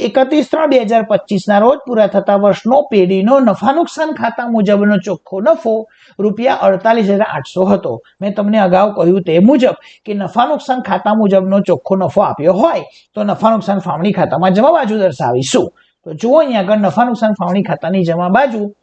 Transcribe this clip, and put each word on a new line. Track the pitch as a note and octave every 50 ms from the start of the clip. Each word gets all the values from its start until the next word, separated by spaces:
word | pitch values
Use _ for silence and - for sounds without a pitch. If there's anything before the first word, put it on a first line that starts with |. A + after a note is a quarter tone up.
| -
એકત્રીસ | A3+ - C4+ C4 B3+ D4+ - C#4 -
ત્રણ | - D#4 D#4+ D4
બે | C4+ B3+ A#3
હજાર | G3+ A#3 A3+ G#3+
પચીસ | A3 G#3+ G3 - - G#3+ F#3+ F3+ -
ના | G3+ G3+ G#3+
રોજ | A#3+ C#4+ C#4+ -
પૂરા | - A#3+ A3 G#3+ G3
થતા | - G3 F#3+ - G3+ G3+
વર્ષનો | G3+ G3+ F#3+ - - A3 B3+ C#4+ - -
પેઢીનો | - G3+ F#3 F3+ F#3+ F#3+ F#3+ A3 C4+ C#4
નફા | C4+ A3+ F#3+ - G3 A#3 C#4
નુકસાન | D#4+ F4 E4+ - - D#4+ D#4 D4+
ખાતા | A#3 A3+ A#3 A3+ - A#3+ A#3+ A#3
મુજબનો | A3+ G#3 F#3 G#3 G3+ G3+ G#3 G#3 G3
ચોખ્ખો | - G#3 F#3 D#3+ _ - - F#3+
નફો | G3+ D4 E4 - - A3+ A3 A3 A3 - _ _ _ - _ -
રૂપિયા | G3 G#3+ G3+ G#3 A#3 B3+ - - -
અડતાલીસ | G3 F#3+ F#3 F3+ A3 A#3 A#3 G#3+
હજાર | F#3+ G3+ F#3+ G#3
આઠસો | - - D#3 C3+ - - F3+ F#3
હતો. | F#3+ G3+ F#3+ - D3+ A#2 A2+ - _ _ -
મેં | F#3+ G3+ G3+
તમને | G#3 G3+ G3+ G#3+ A3
અગાઉ | G3+ F#3 F3 F#3 G3+ - D#3
કહ્યું | - F3 E3+ F#3 G3 F3+
તે | F3 D#3+ E3+
મુજબ | F#3+ A3 D4 C#4 A#3+ A3 F3 - - - - _ _
કે | - G#3
નફા | G3+ G3 E3+ - A3 A#3+ D4
નુકસાન | D4+ C#4 - - C4 B3+ -
ખાતા | - - F#3+ - G#3 G#3
મુજબનો | A3 A3 G3 F#3+ F#3+ F#3 F#3+ G3 G3+
ચોખ્ખો | F#3+ - F3 C#3 - - F#3+
નફો | F#3+ F#3 D#3+ - - G#3
આપ્યો | D3+ A#2 - C#3+ E3 F#3 F#3 A#3
હોય | E4+ D4+ F#3+ D3+ - - - _ _ _
તો | G#3 G#3
નફા | G3+ F#3 - - A3 A3+
નુકસાન | G#3+ - G3+ G3 G3
ફાળવણી | E3+ F3 D3+ D3+ E3+ G#3 G3 -
ખાતામાં | D#3+ C3+ - E3 F3 F#3 F#3
જમા | G3 A#3 C#4+ E4
બાજુ | D#4+ C4+ G3+ G#3+ A3
દર્શાવીશું. | G3 F3 D3 - D#3 B2 B2 B2 C3+ C3 - B3 - - - _ _ _ _ _ _
તો | E3+ D#3+
જુઓ | D3+ - A#3 C4+ D#4
અહીં | D#4+ C#4 B3 G#3+
આગળ | F#3+ F3+ G#3+ G#3+ G3+
નફા | F#3 C#3+ - B3
નુકસાન | B3 A#3 G#3+ A3+ G#3+ G#3 -
ફાળવણી | F#3 F3 F3+ G3+ G3 -
ખાતાની | - - - E3 F#3+ F#3+ F#3
જમા | E3 E3 E3+ F3 F3+
બાજુ | F#3+ A#3+ C#4+ C4+ A3 A3 G#3 G#3 G3+ _